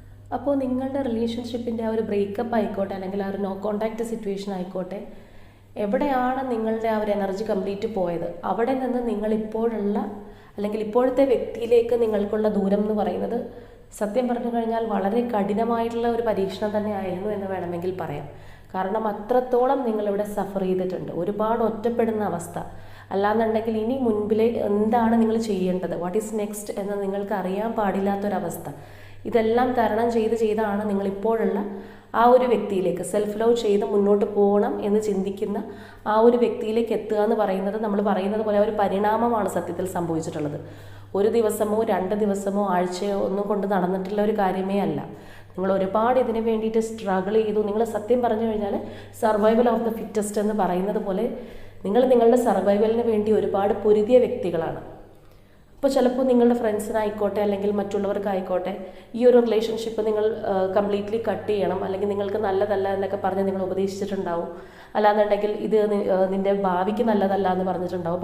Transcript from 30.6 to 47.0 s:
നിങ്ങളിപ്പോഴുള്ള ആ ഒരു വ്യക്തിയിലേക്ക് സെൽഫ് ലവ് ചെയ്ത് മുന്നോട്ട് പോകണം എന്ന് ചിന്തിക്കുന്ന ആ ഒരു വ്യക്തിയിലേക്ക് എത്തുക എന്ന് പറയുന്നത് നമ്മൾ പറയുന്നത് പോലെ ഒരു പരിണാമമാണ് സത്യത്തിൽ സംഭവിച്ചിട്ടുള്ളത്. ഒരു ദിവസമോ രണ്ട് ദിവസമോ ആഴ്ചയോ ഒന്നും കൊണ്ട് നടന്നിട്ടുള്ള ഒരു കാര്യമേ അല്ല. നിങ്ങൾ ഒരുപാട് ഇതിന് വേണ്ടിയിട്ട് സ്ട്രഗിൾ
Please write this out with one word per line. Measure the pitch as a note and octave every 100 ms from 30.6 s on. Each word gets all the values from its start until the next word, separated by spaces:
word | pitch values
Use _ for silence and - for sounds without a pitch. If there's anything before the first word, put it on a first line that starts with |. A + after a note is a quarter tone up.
| G#3+ G3+ G#3+
നിങ്ങളിപ്പോഴുള്ള | G3 G3 G3 A3 A3+ G3+ G3+ G3+ - - - - A3
ആ | A#3+
ഒരു | B3+ B3
വ്യക്തിയിലേക്ക് | G#3 G3+ G3 F3+ F3 F3+
സെൽഫ് | G#3 G#3 G#3+
ലവ് | A3+ A#3
ചെയ്ത് | A3 G3+ A3+
മുന്നോട്ട് | G#3 G3+ G3+ G#3 G3+
പോകണം | G3+ G#3 A3+ D4+ G#3+
എന്ന് | G#3 G#3+
ചിന്തിക്കുന്ന | F#3+ F#3+ G3 G3+ G3+ - - - - G#3+
ആ | G#3+ A#3
ഒരു | A#3+
വ്യക്തിയിലേക്ക് | A3+ G#3 G#3+ A3 A#3 G#3
എത്തുക | G#3+ G#3 G#3+
എന്ന് | A3
പറയുന്നത് | G3+ F#3+ G3 G#3+ A3
നമ്മൾ | G3+ G#3
പറയുന്നത് | F#3 G3 G#3+ G#3+
പോലെ | G#3 G#3+
ഒരു | G#3+
പരിണാമമാണ് | G3 F#3+ G#3 A3 A#3+ A3+ F#3+ F3+
സത്യത്തിൽ | E3+ F3 F#3 F#3
സംഭവിച്ചിട്ടുള്ളത്. | E3+ D#3+ D#3+ D#3+ D3+ D3 - - - - - F#3+
ഒരു | G#3+ A3+
ദിവസമോ | G#3+ G#3 G#3 G#3+ A3
രണ്ട് | F#3 F#3 G#3
ദിവസമോ | G#3 G3 G3+ G3 G3+ F3+
ആഴ്ചയോ | F3+ - G3+ G3 G3+
ഒന്നും | G3 G3+
കൊണ്ട് | G3+ G3
നടന്നിട്ടുള്ള | G3 F3+ F#3+ F#3 G#3 G#3
ഒരു | G#3
കാര്യമേ | F#3+ F#3+ F#3+ G3 E3+
അല്ല. | C#3+ C#3+ - - - -
നിങ്ങൾ | - F#3+ G3
ഒരുപാട് | F#3 G#3+ A#3 C4 A#3
ഇതിന് | A3+ A3+
വേണ്ടിയിട്ട് | A3 A3 A3+ A3
സ്ട്രഗിൾ | A3